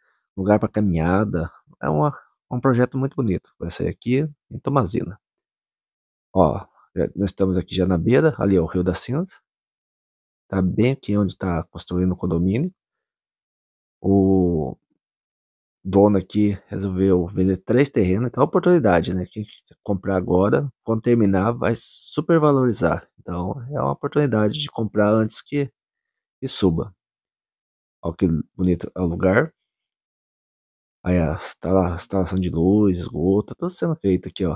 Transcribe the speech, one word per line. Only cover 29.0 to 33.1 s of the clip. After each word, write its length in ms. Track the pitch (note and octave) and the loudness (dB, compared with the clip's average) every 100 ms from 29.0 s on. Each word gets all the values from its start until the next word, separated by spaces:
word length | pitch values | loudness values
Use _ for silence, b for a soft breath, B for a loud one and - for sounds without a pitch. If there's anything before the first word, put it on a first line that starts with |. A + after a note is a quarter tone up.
o 60 | F2+ | -4
lugar. 480 | E2 F#2 G2+ D#3+ _ _ _ _ _ _ _ _ _ _ _ _ _ _ _ | 0 0 2 0 _ _ _ _ _ _ _ _ _ _ _ _ _ _ _
Aí 120 | - F2+ | 0 2
a 180 | D#2+ | 0
instala-, 600 | - - - - F#2+ F2 | -2 -8 -8 -2 0 0
instalação 440 | F2 - G2 F2+ F#2+ | -4 -6 -4 -2 -2
de 120 | F2+ | -4
luz, 480 | D#2+ F2 G#2 G#2 F2+ | 0 2 4 2 0
esgoto, 560 | D#2+ | -4